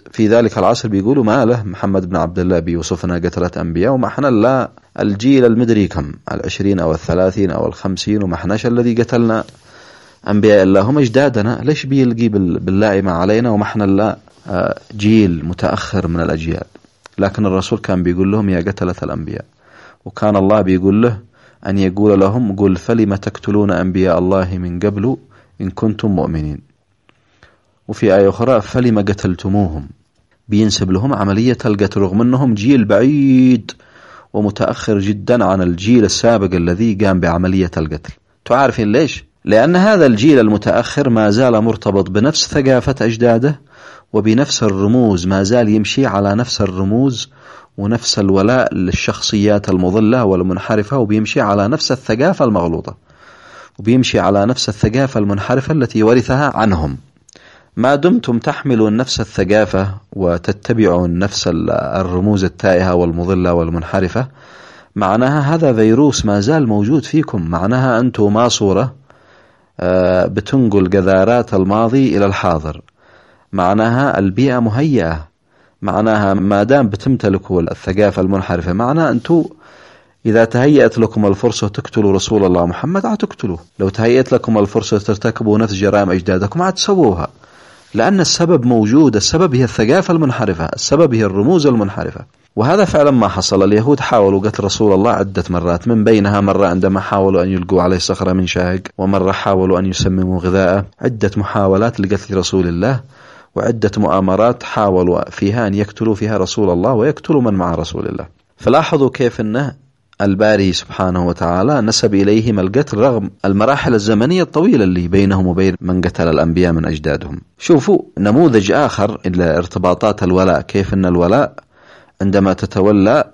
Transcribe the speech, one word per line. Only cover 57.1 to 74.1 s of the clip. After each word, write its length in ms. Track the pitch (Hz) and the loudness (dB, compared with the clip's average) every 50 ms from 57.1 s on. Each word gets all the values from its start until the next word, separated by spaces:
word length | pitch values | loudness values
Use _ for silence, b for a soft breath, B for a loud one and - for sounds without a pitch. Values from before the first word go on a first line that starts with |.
| _ _ _ b b b b b b b b b b | _ _ _ b b b b b b b b b b
ما 180 | - 117 131 143 | -2 0 0 2
دمتم 440 | 139 143 180 240 240 - - 120 117 | 2 2 2 0 0 0 -2 -2 -2
تحملون 580 | - 156 139 - - 139 123 110 110 107 104 | -2 -4 -6 -4 -2 0 2 2 2 2 2
نفس 220 | 117 131 - - - | 0 -2 -4 -4 -6
الثقافة 720 | 113 - - - 98 90 104 107 107 101 - 95 98 98 98 98 - _ - | -6 -4 -4 -4 0 2 2 2 2 2 0 -2 -2 -4 -6 -10 -14 _ -6
وتتبعون 1080 | 98 92 87 85 87 - - 98 - - - 120 113 107 92 87 90 90 87 85 90 | -2 -2 0 -2 -2 -2 -4 -6 -4 -4 -2 0 2 2 2 2 2 0 0 -2 -2
نفس 280 | 98 101 - - - | -2 -4 -4 -4 -4
ال-، 240 | - 85 82 80 80 | -2 -2 -2 -2 -2
الرموز 720 | 78 - - 69 - 90 95 90 90 90 95 104 104 95 95 | -2 -4 -4 -4 -4 -4 -4 -2 -2 -2 0 0 0 0 0
التائهة 500 | 87 - - - 98 92 90 92 92 90 | -4 -4 -2 0 2 2 2 2 2 2
والمضلة 600 | 87 87 85 82 85 87 90 95 92 90 90 87 | 2 0 0 -2 -2 -2 -2 -2 0 0 0 0
والمنحرفة، 720 | 85 82 82 82 82 82 - - 98 95 87 - 113 131 131 B B B B B B B B B B B B _ | 0 0 -2 -4 -6 -6 -4 -4 -2 -2 -2 -2 -4 -6 -6 B B B B B B B B B B B B _
معناها 600 | 101 101 - 110 113 127 131 147 151 139 139 165 | -2 0 0 2 2 2 0 0 0 0 0 0
هذا 180 | 165 165 139 117 | 2 2 2 2
فيروس 520 | 110 110 110 113 127 151 143 - - - | 4 4 4 4 4 4 2 2 0 -2
ما 140 | 107 101 101 | -2 0 0
زال 280 | 101 120 160 160 143 | 0 0 0 0 0
موجود 360 | 113 107 104 101 110 156 147 127 | 0 0 0 0 0 0 -2 -2
فيكم، 380 | - - 160 143 - - 98 | -2 -2 -2 -2 -2 -4 -6
معناها 580 | 82 82 85 82 90 104 123 127 131 131 120 117 | -4 -4 -4 -4 -2 -2 0 0 0 0 0 0
أنتم 340 | 127 127 113 - 104 101 104 | 0 0 0 0 0 2 2
ماسورة، 600 | 110 120 120 - - 113 98 92 95 127 131 - - b b b b b b b b b b b b b b b - | 2 2 0 0 0 0 0 2 0 0 -2 -6 -12 b b b b b b b b b b b b b b b -6
آه، 460 | 87 90 92 92 90 90 92 92 87 | -2 0 0 2 2 2 2 2 0
بتنقل 640 | 87 95 104 101 - - 135 123 110 98 101 95 90 | 0 -2 -6 -4 -2 0 0 2 2 2 2 2 2
قذارات 640 | 98 98 90 95 95 95 95 110 120 123 113 - 107 | 2 2 2 2 2 4 4 2 2 0 0 0 0
الماضي 640 | 95 92 95 101 110 117 113 123 135 131 120 - | 0 0 0 0 0 0 2 2 2 2 2 2
إلى 80 | 101 101 | 0 0
الحاضر، 560 | 98 95 - - 95 85 80 78 78 76 - - b b b b b b b b b b b b b - | 0 -2 -2 -2 -2 -2 -2 -4 -8 -10 -12 -16 b b b b b b b b b b b b b -4
معناها 640 | 98 - 92 101 107 110 117 120 127 143 139 | -2 0 2 2 2 2 2 2 2 0 0